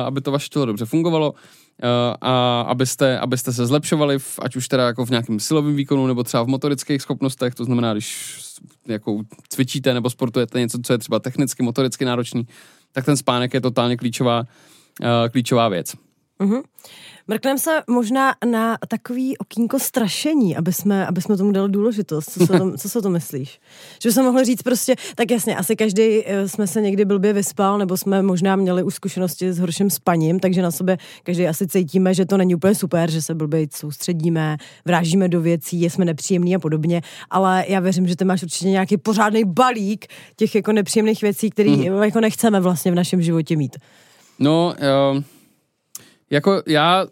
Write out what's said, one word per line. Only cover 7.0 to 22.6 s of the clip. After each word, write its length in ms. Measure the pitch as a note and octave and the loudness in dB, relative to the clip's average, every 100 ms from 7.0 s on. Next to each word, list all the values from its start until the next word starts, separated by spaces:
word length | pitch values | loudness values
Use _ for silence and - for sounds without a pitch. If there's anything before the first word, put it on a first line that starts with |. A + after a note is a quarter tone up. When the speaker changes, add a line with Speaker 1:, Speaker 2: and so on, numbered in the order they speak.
Speaker 1:
schopnostech, 520 | - C3+ C3+ - B2 | -4 -4 -4 -2 -6
to 100 | A#2+ | -4
znamená, 280 | A#2+ A#2+ A#2 | -2 0 0
když 440 | G#2+ G#2+ - - - | -2 -6 -12 -14 -16
s-, 200 | - - - _ - | -20 -20 -20 _ -8
jako 320 | A2 A2 G#2 G#2+ - - | -8 -4 -6 -6 -16 -14
cvičíte 460 | - B2+ C#3 C3 | -4 -2 0 0
nebo 160 | B2 A#2+ | 0 -2
sportujete 500 | A#2+ B2 B2 A#2 C3 | -2 -4 -2 -2 -2
něco, 180 | A#2+ A#2+ | -4 -4
co 80 | B2 | -2
je 60 | B2 | -2
třeba 200 | - A2 | 0 -4
technicky, 440 | B2+ B2 C3+ - | -4 -2 -4 -2
motoricky 420 | B2 A#2+ C3 - | -2 0 -2 -2
náročný, 420 | C3 B2 A#2+ B2 A#2 - - _ _ | -4 -2 -4 -6 -6 -12 -20 _ _
tak 120 | - | -6
ten 120 | B2+ C#3+ | 0 0
spánek 380 | - B2 B2 | 2 0 0
je 60 | C3+ | 0
totálně 360 | B2 A#2+ A#2+ A#2+ | 0 0 0 0
klíčová, 480 | B2 A#2 B2 A#2 A#2+ _ _ _ _ - | -4 -2 0 0 -2 _ _ _ _ -6
eh, 260 | A#2+ A#2 A#2 | 0 2 2
klíčová 400 | B2+ A#2 B2 A#2 | 0 0 2 2
věc. 240 | F#2 - - _ _ _ _ | 0 -6 -12 _ _ _ _
Speaker 2:
Mhm. 220 | G3 A#3 D4+ _ - - - - - | 0 0 -4 _ -20 -20 -20 -20 -6
Mrkneme 300 | G#3+ C4+ C4+ | -4 0 -2
se 120 | D#4 D#4 - | 0 -2 0
možná 460 | B3 A3 C4 C4+ - A#3+ | 0 2 2 2 0 0
na 280 | A3+ A3+ A3 - | 0 0 -2 -4
takový 500 | A3+ - B3 C4 - | -8 -6 -4 -4 -4
okýnko 400 | - - A3+ C4+ | -8 -4 -2 0
strašení, 760 | - - G#3+ - D4+ D#4 G#3 C#3+ | -2 -2 -2 -2 0 2 2 2
aby 160 | E3 | -2
jsme, 340 | F3+ G#3 G3 F#3 | 0 0 0 0
aby 160 | F#3 | -2
jsme 140 | F3 G3+ | 0 0
tomu 160 | G3+ | 2
dali 180 | G3 G3+ | 2 0
důležitost. 580 | G3 G#3+ G#3+ F#3 D#3 D3+ | 0 0 0 -4 -6 -6
Co 140 | - F3 | 0 2
si 60 | |
o 60 | |
tom, 140 | F#3 | 4